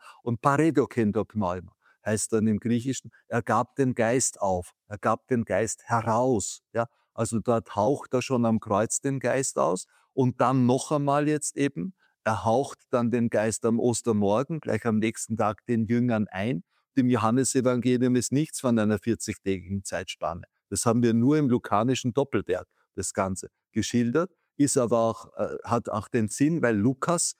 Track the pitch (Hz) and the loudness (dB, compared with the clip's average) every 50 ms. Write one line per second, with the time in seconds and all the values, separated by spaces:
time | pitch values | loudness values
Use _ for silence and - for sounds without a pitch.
0 | - - - - - 120 117 113 - 143 139 143 156 165 135 143 123 - - 123 | -6 -14 -20 -10 -6 -4 -4 0 0 2 4 4 4 4 4 2 0 0 2 0
1 | 113 104 98 110 98 - - 107 101 87 90 92 87 87 - _ _ _ _ _ | 2 2 2 0 -2 -2 -2 -2 -2 -2 -2 -4 -8 -12 -20 _ _ _ _ _
2 | - 107 110 104 - - - 110 107 110 107 98 - 107 117 120 113 135 127 - | -4 -4 -2 -2 -2 0 0 2 2 2 0 0 0 0 -2 0 -2 -4 -6 -6
3 | - 117 - _ _ - 117 117 - - 123 123 123 - _ - 135 127 123 - | -10 -16 -20 _ _ -6 -4 -4 -2 0 0 0 0 -2 _ -2 0 0 0 2
4 | 113 113 120 135 117 - - - 101 98 92 90 90 - - _ _ - 104 101 | 2 2 2 2 0 -2 -4 -2 -2 -2 -2 -2 -4 -8 -16 _ _ -16 -12 -4
5 | - 113 110 - _ - 131 117 110 - 101 92 113 107 - - _ - 117 117 | -2 -2 -2 -2 _ -2 -2 -2 0 0 0 0 0 -2 -4 -8 _ -4 -2 -2
6 | 113 120 110 113 127 131 131 104 92 - - - _ _ - 113 117 - _ _ | 0 0 0 2 2 2 0 0 -2 -4 -10 -14 _ _ -6 -6 -6 -6 _ _
7 | _ _ _ - 113 107 117 110 92 - 120 117 110 - - 104 101 117 147 139 | _ _ _ -6 -4 -2 -2 -2 0 0 0 0 -2 -2 -2 0 2 2 0 -2
8 | - - - 127 120 - 135 120 120 113 113 107 - 110 104 95 110 117 - - | -4 -4 -4 -2 -2 0 0 0 2 2 2 0 0 0 0 0 0 0 -2 -4
9 | - 139 139 135 - 123 120 131 135 - - 139 135 156 180 190 - - _ _ | -4 -4 -4 -2 -2 -2 0 0 -2 -2 -2 0 0 0 -2 -4 -6 -12 _ _
10 | _ _ _ - 131 127 123 - 131 120 131 135 123 120 123 135 - - 160 147 | _ _ _ 0 0 2 2 2 2 2 4 4 4 4 2 0 0 -2 -2 -2
11 | 143 143 139 147 147 147 151 151 - - - - 139 143 - 160 175 190 - _ | 0 0 0 0 0 0 -2 -2 -4 -6 -4 -2 -2 -2 -2 -4 -8 -10 -10 _
12 | _ _ _ _ - 110 110 98 - 113 113 131 139 - - - _ _ - 123 | _ _ _ _ -4 -2 -2 0 0 2 2 2 0 -2 -6 -16 _ _ 0 0
13 | 120 117 110 120 117 113 - 110 107 113 107 - - 117 113 117 - 123 117 - | 2 2 2 0 0 0 0 0 0 0 0 0 0 0 0 2 2 0 0 0
14 | - 120 110 104 101 98 101 113 143 - 165 156 - 110 110 107 - 120 107 110 | 0 0 0 2 2 2 2 0 0 -2 -6 -6 -4 -2 -2 -2 0 0 0 0
15 | 104 110 113 - - - 117 104 110 104 107 - _ - 120 113 113 98 117 120 | 0 0 -2 -4 -6 -6 -2 -2 0 -2 -2 -4 _ -2 -2 0 0 0 0 0
16 | 120 123 117 107 107 - - 92 98 117 135 165 - _ _ _ _ _ _ - | 2 2 0 0 -2 -2 -4 -4 -4 -4 -4 -6 -8 _ _ _ _ _ _ 0
17 | 127 123 123 113 107 110 117 131 135 - - 135 117 127 123 123 107 127 123 120 | 2 2 2 2 2 2 2 2 2 0 0 0 2 2 0 2 2 2 2 2
18 | 123 123 123 123 117 - 127 139 160 - - - - 127 117 110 107 104 107 101 | 2 2 2 2 0 0 0 -2 -2 -2 -4 -4 -2 0 2 2 2 2 0 0
19 | - 117 110 - - - 104 - - 98 95 90 90 90 98 98 95 - - 87 | 0 -2 -2 -2 -4 -8 -10 -6 -4 -4 -4 -4 -6 -6 -6 -6 -6 -6 -6 -8
20 | 92 - - - - 78 82 92 - - _ _ _ _ 101 101 - 120 110 123 | -8 -8 -10 -8 -6 -6 -6 -8 -12 -18 _ _ _ _ -6 -2 0 2 2 4
21 | 120 117 113 117 117 135 147 156 151 131 123 113 - - 107 101 113 127 131 - | 4 4 4 4 2 2 2 2 2 2 0 0 0 0 0 0 2 0 0 -2
22 | - 127 110 - 139 - - 107 90 - 87 - - - _ _ _ _ _ 98 | -2 -2 -2 -2 -2 0 -2 -2 -2 -2 -4 -4 -6 -10 _ _ _ _ _ -8
23 | 95 - - - 98 95 95 - - - _ _ _ _ - 113 107 - - 120 | -8 -6 -4 -2 -2 -2 -4 -6 -10 -14 _ _ _ _ -4 -2 -2 0 0 0
24 | 120 117 120 156 175 - _ _ _ _ _ - 143 135 - 135 120 107 120 117 | 0 2 2 0 0 -2 _ _ _ _ _ 0 0 2 2 2 2 2 2 2
25 | 113 113 110 - - - - - 107 82 76 - - - 113 117 - - 98 107 | 2 2 0 -4 -10 -12 -8 -6 -6 -4 -6 -8 -4 -2 -2 -2 -2 -2 -6 -6
26 | 107 - - 123 110 104 - - 135 151 170 156 123 120 113 101 101 127 135 - | -4 -2 -2 -2 0 -2 0 0 0 2 2 2 2 2 2 2 2 2 0 0
27 | - - - 170 - - - | -2 -2 0 0 -2 -4 -6